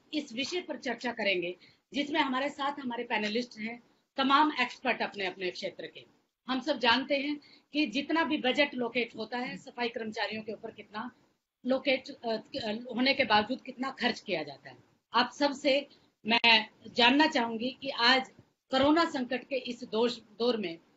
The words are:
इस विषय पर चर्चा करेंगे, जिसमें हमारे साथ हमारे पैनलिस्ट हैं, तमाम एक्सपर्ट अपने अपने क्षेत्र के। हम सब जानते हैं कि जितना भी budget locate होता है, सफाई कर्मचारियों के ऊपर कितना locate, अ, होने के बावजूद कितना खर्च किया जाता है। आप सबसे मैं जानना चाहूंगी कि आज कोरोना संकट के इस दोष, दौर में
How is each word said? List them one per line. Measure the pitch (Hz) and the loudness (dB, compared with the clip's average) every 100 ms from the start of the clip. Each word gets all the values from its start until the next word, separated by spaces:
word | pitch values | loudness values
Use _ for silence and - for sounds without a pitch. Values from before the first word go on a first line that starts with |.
| _ | _
इस | 302 285 | -6 -6
विषय | 226 269 349 | -6 -4 -4
पर | 349 247 | -6 -8
चर्चा | 247 233 247 | -6 -6 -6
करेंगे, | 233 202 185 175 180 - _ _ | -2 0 0 -2 -8 -16 _ _
जिसमें | 262 285 311 | -6 -2 0
हमारे | 277 254 285 | 0 0 -2
साथ | 285 277 285 | -4 -6 -4
हमारे | 254 233 | -6 -6
पैनलिस्ट | 240 220 214 220 240 220 | -4 -2 0 -2 -4 -8
हैं, | 220 240 _ _ _ - | -12 -12 _ _ _ -2
तमाम | 269 277 302 269 | 4 4 4 2
एक्सपर्ट | 240 - 254 220 | -2 -2 -4 -2
अपने | 208 202 185 | -4 -4 -6
अपने | 196 180 | -4 -6
क्षेत्र | - 190 - 160 | -6 -8 -10 -14
के। | 143 - _ _ _ - | -16 -20 _ _ _ -6
हम | 262 | -4
सब | 294 254 | -2 0
जानते | 247 247 262 277 | 4 2 2 -2
हैं | 285 294 - _ _ | -2 -6 -10 _ _
कि | 294 294 | -2 -2
जितना | 277 285 320 | -2 -2 0
भी | 294 294 | 0 0
budget | 247 269 285 | 0 2 0
locate | 247 233 247 226 220 | 0 -4 -4 -4 -6
होता | 220 247 | -8 -6
है, | 262 277 | -6 -10
सफाई | 269 240 240 | -12 -6 -6
कर्मचारियों | 233 220 220 202 220 | -4 -8 -6 -6 -6
के | 220 | -8
ऊपर | 202 226 | -10 -12
कितना | - - 208 240 - _ _ _ _ 247 | -14 -14 -12 -12 -14 _ _ _ _ -2
locate, | 262 277 262 - | 0 2 0 -2
अ, | - 233 220 - - 214 214 247 220 | -10 -6 -6 -6 -8 -6 -6 -6 0
होने | 262 | 2
के | 269 | 2
बावजूद | 226 214 214 254 | 4 4 2 -4
कितना | - 247 262 | -8 -8 -8
खर्च | - 240 - | -2 -2 -2
किया | - 170 | -4 -4
जाता | 143 135 139 | -4 -12 -18
है। | 127 _ _ _ | -20 _ _ _
आप | 226 247 | 0 0
सबसे | - 285 254 196 185 - _ _ _ 214 | 2 0 2 2 2 0 _ _ _ 0
मैं | - 233 220 214 _ - | 4 6 6 4 _ -6
जानना | - 240 277 311 | 4 6 6 4
चाहूंगी | 277 233 226 247 - | 2 0 -2 -6 -6
कि | 269 | -8
आज | - 233 262 254 - - _ _ | 2 4 4 2 -10 -20 _ _
कोरोना | 262 277 320 330 | 4 6 6 4
संकट | 285 247 247 | 0 -2 -4
के | - 262 | -4 -6
इस | 247 233 | -6 -10
दोष, | 208 214 240 - | -4 0 0 0
दौर | - - 240 226 | -10 -2 0 0
में | 180 165 _ | -4 -8 _